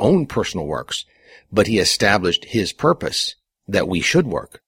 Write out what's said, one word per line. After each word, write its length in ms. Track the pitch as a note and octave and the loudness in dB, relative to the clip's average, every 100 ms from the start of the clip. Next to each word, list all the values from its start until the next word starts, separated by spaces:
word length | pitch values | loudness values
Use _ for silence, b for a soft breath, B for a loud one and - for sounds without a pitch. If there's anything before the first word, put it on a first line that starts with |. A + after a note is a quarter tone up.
own 260 | A#2 F#3 D3 | 2 2 2
personal 400 | A#2 G2 F2+ D2+ | -2 -4 -4 -6
works, 380 | C#2 - - - b b b b | -6 -8 -10 -12 b b b b
but 160 | G2+ G2+ | 0 2
he 100 | G#2+ | 2
established 680 | F2 - G#2 G#2 F2+ E2+ - | 2 2 2 2 2 -2 -2
his 260 | A2+ F#2 | -2 -2
purpose 640 | - D3+ - C#2+ - - - _ _ - | 0 0 0 -2 -4 -6 -8 _ _ -4
that 200 | G2 E2+ | -2 0
we 120 | F2+ | 0
should 260 | - E3+ C#3+ | 2 2 2
work. 360 | D2+ - - | -2 -8 -18